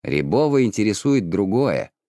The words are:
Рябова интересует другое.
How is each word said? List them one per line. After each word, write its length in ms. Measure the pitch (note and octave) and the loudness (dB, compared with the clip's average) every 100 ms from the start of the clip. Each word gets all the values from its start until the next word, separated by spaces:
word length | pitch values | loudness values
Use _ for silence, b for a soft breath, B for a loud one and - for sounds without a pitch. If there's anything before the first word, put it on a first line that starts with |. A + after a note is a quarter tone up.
Рябова 600 | - D2 C#2+ A2 D3+ C#3 | -2 -4 0 0 2 2
интересует 640 | A#2+ G#2 G#2+ G2+ C#3+ C#3 F2 | 0 0 0 0 0 0 0
другое. 600 | F#2 F#2+ A2+ C#3 C#2 - _ | -2 0 0 0 -2 -6 _